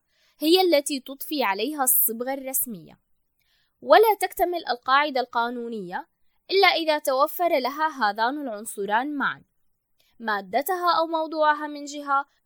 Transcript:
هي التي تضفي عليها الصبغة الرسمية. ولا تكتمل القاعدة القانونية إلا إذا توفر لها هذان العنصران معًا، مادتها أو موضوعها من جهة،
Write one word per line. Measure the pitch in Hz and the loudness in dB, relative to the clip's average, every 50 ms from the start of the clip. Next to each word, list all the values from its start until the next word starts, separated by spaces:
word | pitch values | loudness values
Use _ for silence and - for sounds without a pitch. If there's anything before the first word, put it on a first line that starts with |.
| _ _ _ _ _ _ _ - | _ _ _ _ _ _ _ -2
هي | 302 311 349 370 | 2 4 4 4
التي | 381 349 311 285 285 - 294 262 | 4 4 2 2 0 -2 -6 -6
تضفي | - - 277 - - - 311 285 | -8 -10 -14 -14 -10 -6 -4 -2
عليها | 233 196 190 202 226 285 302 294 262 | -2 -2 -2 -2 -4 -4 -4 -2 0
الصبغة | 254 - - - - 226 226 247 262 277 | 0 2 2 0 0 -2 -4 -6 -6 -6
الرسمية. | 277 262 262 269 - - 247 214 170 156 143 - _ _ _ _ _ _ _ _ _ _ _ _ _ _ _ _ _ | -6 -8 -6 -6 -6 -6 -6 -10 -14 -16 -20 -20 _ _ _ _ _ _ _ _ _ _ _ _ _ _ _ _ _
ولا | - 240 302 392 440 440 403 - | 4 6 8 8 8 6 4 2
تكتمل | 370 - - - 359 349 349 339 - - | 0 -4 -2 0 0 0 -2 -2 -4 -6
القاعدة | 240 247 - 262 262 285 302 311 262 254 | -6 -4 0 2 2 4 2 2 0 -2
القانونية | 247 - - 240 233 240 247 240 233 233 233 214 185 175 185 240 330 _ _ _ _ _ _ _ _ - | -4 -2 -2 -2 -2 -2 -4 -6 -8 -8 -8 -8 -8 -8 -10 -10 -12 _ _ _ _ _ _ _ _ -2
إلا | 359 392 392 | 2 4 4
إذا | 349 - 330 330 311 302 302 | 4 4 2 2 0 0 0
توفر | - 294 262 262 285 320 - - 349 339 339 277 | 0 0 2 2 2 0 0 0 0 2 2 0
لها | 208 247 285 302 320 320 | 0 -2 -2 -2 -2 -2
هذان | 269 269 220 208 202 220 226 247 285 302 | -2 0 -2 0 0 0 0 0 0 -2
العنصران | 285 254 214 202 226 - - 214 196 202 208 233 262 302 294 | -6 -8 -8 -10 -10 -10 -8 -6 -2 0 0 0 0 -2 -2
معًا، | 277 233 175 135 143 - _ _ _ _ _ _ _ _ _ _ _ _ _ _ - | -2 -2 -2 -4 -6 -12 _ _ _ _ _ _ _ _ _ _ _ _ _ _ -10
مادتها | 233 220 208 196 202 185 202 254 285 - 370 349 349 349 330 320 | -6 -4 -4 -4 -4 -2 -2 -2 -2 -2 -2 0 0 2 2 2
أو | 330 | 0
موضوعها | 320 330 320 320 311 320 311 302 302 302 302 302 | 0 -2 -4 -4 -2 -2 2 2 2 2 0 -2
من | 294 294 285 294 | -10 -10 -12 -12
جهة، | 277 285 294 285 285 277 269 277 - _ _ _ | -12 -12 -10 -4 -2 -2 -2 -2 -4 _ _ _